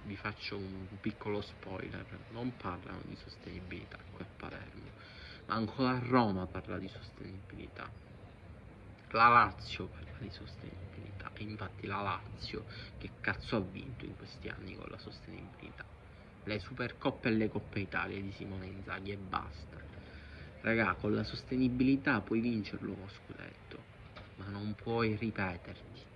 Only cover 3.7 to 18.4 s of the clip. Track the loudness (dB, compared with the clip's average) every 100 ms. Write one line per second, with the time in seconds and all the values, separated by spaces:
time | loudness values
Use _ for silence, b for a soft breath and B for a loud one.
3.7 | -8 -8 -12 -12 -10 -10 -8 -8 -8 -8
4.7 | -10 -12 -12 B B B B -2 2 2
5.7 | 4 4 4 8 8 8 6 2 -2 -2
6.7 | -4 -4 -8 -12 -10 -10 -10 -10 -10 -10
7.7 | -10 -10 -12 -14 -16 -16 -16 -16 -14 -14
8.7 | -16 -16 -16 2 10 12 12 10 4 -6
9.7 | -4 -4 -6 -10 -6 -8 -8 -10 -10 -10
10.7 | -8 -10 -8 -8 -8 -8 -6 -6 -4 -6
11.7 | -4 -2 0 2 0 -2 -8 -4 -4 -6
12.7 | B B -8 -10 -2 0 0 2 2 2
13.7 | -4 -8 -6 -8 -8 -10 -8 -8 -6 -8
14.7 | -8 -8 -8 -10 -12 -12 -12 -12 -12 -14
15.7 | -12 -14 -14 B B B -10 -4 -4 -4
16.7 | -4 -4 2 0 4 4 6 6 2 -2
17.7 | -2 0 0 0 -2 -4 -4